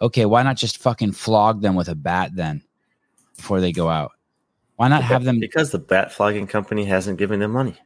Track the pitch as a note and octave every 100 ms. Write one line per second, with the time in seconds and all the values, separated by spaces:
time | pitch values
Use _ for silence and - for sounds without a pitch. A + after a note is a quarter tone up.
0 | A#2 B2+ G#2+ A#2 C3+ B2 A2+ - C3 A2+
1 | G#2 F#2+ - A2 G#2+ G#2+ G2+ F#2 E2+ D#2+
2 | D2 F2+ F2+ F#2 D#2+ D2 _ _ _ _
3 | _ _ _ - - F#2+ F2+ E2+ E2 D#2+
4 | C#2 _ _ _ _ _ _ - A#2+ D3
5 | A#2+ B2+ B2+ A#2+ A2 D#3+ D3+ F2 - F#2+
6 | - - G#2 G#2 G2 G#2+ G2 G#2+ G2+ F#2+
7 | F#2 F2+ G2 G#2 G#2 A#2+ C3 -